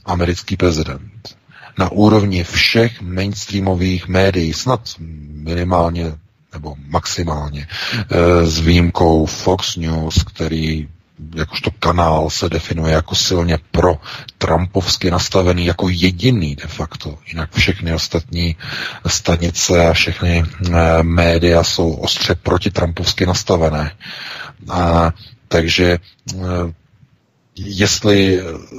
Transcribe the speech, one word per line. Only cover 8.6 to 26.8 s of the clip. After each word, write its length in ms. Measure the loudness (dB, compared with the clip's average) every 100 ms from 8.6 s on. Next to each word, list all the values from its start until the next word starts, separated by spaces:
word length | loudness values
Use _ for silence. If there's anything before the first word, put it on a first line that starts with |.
výjimkou 640 | 4 4 4 4 4 4 2
Fox 500 | -2 -2 0 -2 -6
News, 460 | -4 -2 -2 -2
který 640 | -2 -4 -4 -2 -2 -4 -6 -14 _ -20 -12
jakožto 360 | -8 -8 -4 -6
kanál 600 | -2 0 2 4 2 0
se 180 | -2 -2
definuje 460 | -4 -4 -2 2
jako 200 | 2 0
silně 440 | -2 0 0 0 -2 -2
pro 260 | 2 2 2 -6 -16 -14 -6
trumpovsky 720 | -2 0 0 -2 -2 -2 0
nastavený 560 | 0 0 0 2 2 0
jako 220 | 0 0
jediný 680 | 2 0 2 2 2 0 -4
de 100 | -10
facto. 520 | -8 -8 -8 -12 -12 -12
Jinak 240 | -8 -4
všechny 420 | 0 2 0 -2
ostatní 640 | -4 -2 -4 -2 -2 -2 -2 -8 -10 -10 -6 -4
stanice 840 | -2 0 0 0 0 2 4 4
a 40 |
všechny, 520 | 4 0 0 2 2
eh, 580 | 0 -2 0 2 4 4
média 640 | 4 4 4 4 4 4
jsou 280 | 2 0 0
ostře 420 | -2 -4 -2 -2
proti 360 | -2 0 0 0
trumpovsky 560 | -2 -2 -2 -4 0 0
nastavené. 640 | 0 0 2 2 0 -4 -8 -16 -14 -14 -14 -16 -16 -6
A, 440 | -2 2 4 2 -2 -12 -20 -2
takže, 500 | 0 2 2 2 2 -4 _ -12
eh, 40 | -8 -4 -4 -4 -8